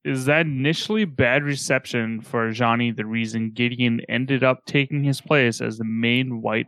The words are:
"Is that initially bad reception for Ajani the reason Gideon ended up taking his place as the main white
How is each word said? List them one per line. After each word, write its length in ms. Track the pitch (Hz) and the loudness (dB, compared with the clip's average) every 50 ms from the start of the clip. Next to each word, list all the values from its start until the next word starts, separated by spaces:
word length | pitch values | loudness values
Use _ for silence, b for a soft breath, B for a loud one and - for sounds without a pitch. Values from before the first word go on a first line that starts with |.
| - | -6
"Is 220 | 147 139 131 127 | -4 -4 -2 2
that 200 | 143 147 160 170 | 2 2 4 2
initially 600 | 156 139 131 135 151 160 - - - 214 220 214 | 0 0 0 0 0 0 0 -2 -2 0 0 0
bad 380 | 165 135 123 131 120 127 147 143 | 0 0 0 2 2 2 2 0
reception 760 | 143 143 127 - - 135 127 - - - 120 113 110 113 110 | -2 -4 -4 -2 -2 -2 -2 -2 -2 -2 -2 -2 -2 -4 -6
for 300 | 110 - - 120 113 113 | -6 -4 -2 -2 -2 -2
Ajani 440 | 110 110 123 117 117 120 120 117 110 | 0 0 2 2 2 2 0 0 -2
the 100 | 113 107 | -4 -4
reason 460 | 107 113 113 113 110 113 113 113 110 | -4 -2 -2 -2 -2 -4 -4 -4 -4
Gideon 500 | 110 120 120 120 123 120 123 120 117 117 - | -2 -2 -2 0 0 0 0 0 0 0 -2
ended 360 | - 117 120 131 131 139 127 131 | -4 -4 -2 0 0 0 4 4
up 220 | 131 127 - _ | 4 2 2 _
taking 380 | - - 143 135 131 147 143 139 | -2 0 0 0 0 0 0 0
his 160 | 139 135 - | 0 0 -2
place 420 | - - 156 143 127 117 113 - | 0 2 2 4 4 2 2 0
as 160 | 120 113 110 | -4 -4 -4
the 80 | 110 110 | -4 -4
main 560 | 110 113 113 117 117 120 127 131 127 120 113 | -4 -2 0 0 2 2 2 0 -2 -4 -4
white 260 | 113 107 107 113 123 | -2 -2 -2 -2 -2